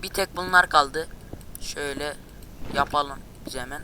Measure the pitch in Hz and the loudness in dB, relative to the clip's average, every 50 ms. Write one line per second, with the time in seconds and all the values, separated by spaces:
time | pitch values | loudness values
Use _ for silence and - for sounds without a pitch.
0 | - 190 - 196 196 180 - 175 180 185 185 180 175 - - 156 143 139 135 156 | -8 -4 0 0 0 0 0 -4 -2 6 8 8 8 8 8 6 6 6 0 -4
1 | 160 160 - - - - - - - - - - - - - - 147 143 139 135 | -6 -6 -10 -14 -12 -14 -12 -12 -12 -12 -10 -8 -8 -6 -4 -4 -4 -4 -4 -4
2 | 147 147 139 - - - - - - - - - - - - - 143 - - 147 | -4 -4 -6 -8 -12 -16 -16 -16 -14 -14 -10 -8 -6 -2 2 2 2 4 4 2
3 | 143 143 139 - - - - - - - - 131 123 123 139 151 | 2 2 -2 -10 -12 -14 -14 -12 -12 -8 -6 -6 -6 -6 -8 -10